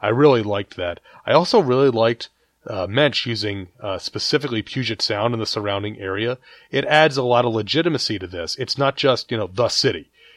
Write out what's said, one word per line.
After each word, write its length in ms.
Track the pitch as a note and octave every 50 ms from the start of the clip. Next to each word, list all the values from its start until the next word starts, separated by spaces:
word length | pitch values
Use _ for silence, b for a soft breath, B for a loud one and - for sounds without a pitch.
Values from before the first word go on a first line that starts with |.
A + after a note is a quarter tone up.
| -
I 60 | G#2
really 340 | A2+ B2+ D3 D3 C3 A#2 G#2
liked 320 | G#2 G2+ G2+ G2+ _ -
that. 240 | - F2+ F2 F2 - B B B B B
I 80 | - A#2+
also 260 | D#3 F3 - - A3
really 300 | E3 B2+ B2 C3 C#3 C#3
liked, 400 | A#2 A2 A2+ A#2 A#2+ - - - _ _ _ _ _ _ _ -
uh, 180 | A2 F#2+ F2+ F#2
Mensch 380 | G#2 C3+ D3+ C#3+ - - -
using, 440 | A#2+ A2+ G2+ G#2 G#2 G2+ G2 F#2 F#2 _ _
uh, 160 | - G2+ F#2+ F2
specifically 640 | - - - G#2 - - - C#3 C#3 C#3 A#2 A2
Puget 400 | G#2 - - C3+ B2 A2+ A2 -
Sound 320 | - - G#2+ G2+ G#2+ A#2+ A#2+
and 80 | A2+
the 60 | A2 -
surrounding 500 | - A2 G#2 G2+ G2 G2+ G2+ G#2 G#2+ -
area. 400 | G2 F#2+ F#2+ G2+ A2+ A#2+ B2+ - B B B B B B
It 160 | - C3+ C#3
adds 320 | C3+ D3+ D3+ D#3 D#3 C3 C#3
a 60 | B2+
lot 220 | B2 A#2+ A#2+ B2
of 100 | A#2+ A2+
legitimacy 640 | A2 G#2 G2+ - D#3 E3 F3 D3+ A#2+ - - G#2+ F#2+
to 80 | F#2 F2
this. 280 | F#2 E2+ E2 - - -
It's 200 | B2 - - C#3
not 200 | C#3 C3+ - -
just, 340 | - C3+ B2 A#2 - -
you 60 | A#2+ A2
know, 120 | G#2 F2+
the 180 | F#2 A2 A#2+ G#2+
city. 420 | - - - B2+ F#2+ D#2+ - _ b b b b b